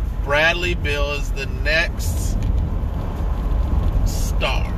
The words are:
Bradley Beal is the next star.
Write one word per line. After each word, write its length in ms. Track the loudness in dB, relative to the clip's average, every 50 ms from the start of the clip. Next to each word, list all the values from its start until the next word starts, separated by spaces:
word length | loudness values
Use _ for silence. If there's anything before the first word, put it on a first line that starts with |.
| -4 -4 -4 -4
Bradley 520 | -2 0 2 4 4 4 2 2 0 -2 -2
Beal 380 | 0 0 0 0 0 0 0
is 200 | 0 -2 -2 -2
the 140 | -4 -4 -4
next 880 | -4 -4 -2 0 0 2 2 0 0 -2 -2 -2 -2 0 0 0 0 0 0 2 2 2 2 0 0 -2 -2 -2 -2 -4 -4 -4 -4 -4 -2 -2 -2 -2 -2 0 0 0 0 0 0 0 2 2 2 2 4 2
star. 680 | 2 2 2 0 2 2 2 2 2 2 0 0 0 -2